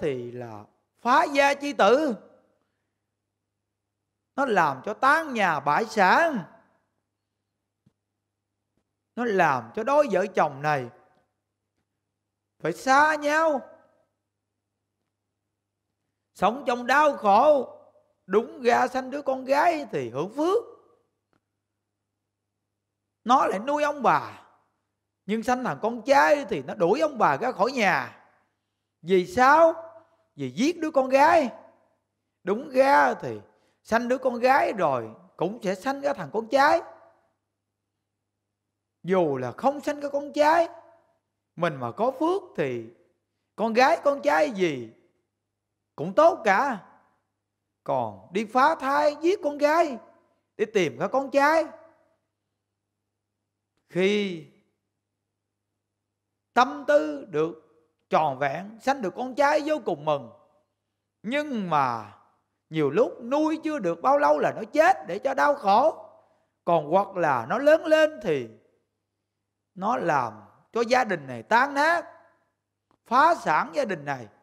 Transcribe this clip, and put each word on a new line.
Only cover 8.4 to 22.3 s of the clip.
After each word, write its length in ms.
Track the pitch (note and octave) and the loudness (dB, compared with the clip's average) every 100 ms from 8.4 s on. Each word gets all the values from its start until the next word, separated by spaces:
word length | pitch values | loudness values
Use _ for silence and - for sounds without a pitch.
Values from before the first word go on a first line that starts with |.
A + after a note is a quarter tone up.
| _ _ _ _ _ _ _ - | _ _ _ _ _ _ _ -8
nó 80 | |
làm 400 | A#3+ G3 E3 C3 A2+ | -2 2 2 2 -4
cho 100 | G#3 | -8
đôi 240 | A3+ D4 C#4+ | 0 2 2
vợ 160 | F#3 G3+ | 0 -2
chồng 360 | G3 D#3+ C3+ | 0 -2 -2
này 260 | D3+ D3 A#2+ - _ _ _ _ _ _ _ _ _ _ _ _ _ _ _ _ | -4 -4 -4 -14 _ _ _ _ _ _ _ _ _ _ _ _ _ _ _ _
phải 140 | D#3 | -8
xa 420 | E3+ C4 C4+ D4+ | -6 2 4 4
nhau. 460 | D4+ D4 D#4 D#4+ C#4 - - _ _ _ _ _ _ _ _ _ _ _ _ _ _ _ _ _ _ _ _ _ _ _ _ _ | 2 0 0 0 -2 -6 -18 _ _ _ _ _ _ _ _ _ _ _ _ _ _ _ _ _ _ _ _ _ _ _ _ _
Sống 300 | - F#3 B3+ C4 | -4 -2 -2 -4
trong 200 | A#3+ B3 | -4 0
đau 300 | C#4 D4+ C#4+ | 2 2 2
khổ, 560 | G#3+ G3+ D4 C#4+ - - - _ _ _ - | 2 4 4 2 0 -12 -20 _ _ _ -2
đúng 360 | G3+ B3 D#4+ | -2 -2 -2
ra 260 | A#3+ A#3+ B3 | 0 2 0
sanh 220 | C4 C4 | -4 -8
đứa 120 | C#4+ | -6
con 220 | C#4+ C4 | -6 -6
gái 420 | B3+ C#4 F4 D#4+ B3+ | -2 0 2 0 -4
thì 200 | D#3 A#2+ | -6 -6
hưởng 220 | B2+ F3+ | -6 -6
phước. 320 | C4 D#4+ G#4+ - - _ _ _ _ _ _ _ _ _ _ _ _ _ _ _ | -4 0 0 -4 -12 _ _ _ _ _ _ _ _ _ _ _ _ _ _ _